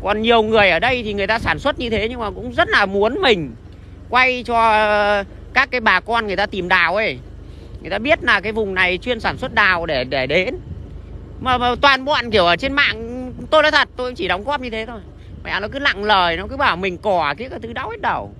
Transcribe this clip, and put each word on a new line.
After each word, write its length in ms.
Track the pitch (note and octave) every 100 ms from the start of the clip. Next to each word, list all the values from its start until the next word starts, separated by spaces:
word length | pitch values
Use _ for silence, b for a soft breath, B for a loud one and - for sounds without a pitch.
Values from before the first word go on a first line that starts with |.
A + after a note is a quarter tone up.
Còn 180 | F#3+ G#3
nhiều 200 | A3 A#3
người 280 | G#3+ A3 G3+
ở 100 | E3
đây 240 | A3+ B3+
thì 100 | G#3+
người 140 | G3+ G3
ta 120 | A3+
sản 200 | - D#3
xuất 200 | C4 D4+
như 100 | B3
thế 180 | G#3+ A3
nhưng 100 | B3
mà 120 | G#3+
cũng 220 | F#3 A#3
rất 160 | A#3+ A3+
là 160 | A#3+ G3+
muốn 360 | G3 G#3+ C#4
mình 340 | F4 G3+ C#3+ A2+ - B B B -
quay 340 | A#3+ B3+ B3
cho, 280 | A#3+ A#3 A3+
ờ, 520 | G#3+ G#3+ G#3 G#3 G#3 G3 - -
các 180 | B3 C4+
cái 100 | B3+
bà 180 | A3 F#3
con 280 | F#3+ A#3 G#3+
người 80 | F3+
ta 100 | G#3
tìm 220 | G3+ F3+
đào 280 | F#3 E3+ F#3+
ấy. 220 | G#3+ B2+ - - B B B B
Người 80 | D#3+
ta 100 | G3
biết 240 | A#3+ E4+
là 180 | D#4+ G#3
cái 100 | G3
vùng 220 | A3 G#3
này 240 | F#3 F#3 F3+
chuyên 220 | B3 A#3
sản 180 | F#3+ D3
xuất 160 | C4
đào 320 | A#3 G3+ F3+ E3+
để, 180 | C#3+
để 240 | B2+ C#3 C3
đến. 280 | D#3 F#3 F4+ - - - - - - - -
Mà, 160 | B3+ B3
mà 180 | B3 A#3+
toàn 240 | C#4+ C4+ C4
bọn 260 | D4 A#3+
kiểu 140 | G#3+ E3+
ở 100 | E3+
trên 180 | C4+
mạng, 580 | C#4 C4 G#3+ A3+ B3 B3+ A#3+ B3
tôi 120 | D#4
nói 100 | D4+
thật, 180 | D4+ C4 -
tôi 180 | B3+
chỉ 140 | B3 F#3
đóng 160 | F3+
góp 180 | G#3 C#4+
như 80 | B3+
thế 160 | A3 A3
thôi. 140 | A3+ - - B B
Mẹ 160 | - F3
nó 80 | G3+
cứ 120 | C4+
nặng 240 | C#4+ G3
lời, 340 | G#3 G3+ F3 E3
nó 100 | G#3
cứ 100 | C4+
bảo 200 | C4+ F3
mình 200 | F#3+ F3
cò 360 | G#3+ F3+ D3+ D#3
kia 120 | B3+
các 120 | -
thứ 120 | A3+
đau 160 | A#3 C#4
hết 120 | A4+
đầu. 320 | A3+ D3+ G#2